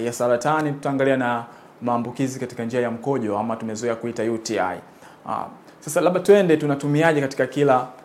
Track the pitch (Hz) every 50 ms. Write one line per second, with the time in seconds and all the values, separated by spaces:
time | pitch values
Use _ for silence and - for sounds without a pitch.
0 | 113 120 120 - 123 123 123 120 - 147 156 156 156 147 143 143 - 143 139 131
1 | 135 135 135 131 127 120 120 117 - - - - - - - - 120 123 120 120
2 | 117 120 123 - 139 127 127 135 127 - - - 113 117 123 127 120 113 113 117
3 | - 139 139 127 110 104 101 104 110 117 113 113 117 110 110 107 120 120 117 113
4 | - 120 117 - 113 117 117 110 110 - 113 98 90 92 90 87 - - - -
5 | - - - - - - 110 - - - - - - - - - - 156 147 180
6 | 156 175 180 180 180 - 202 208 190 175 156 151 156 143 143 139 - 143 147 147
7 | 160 165 160 147 139 135 - - 131 127 - 147 147 143 131 127 127 - - -
8 | -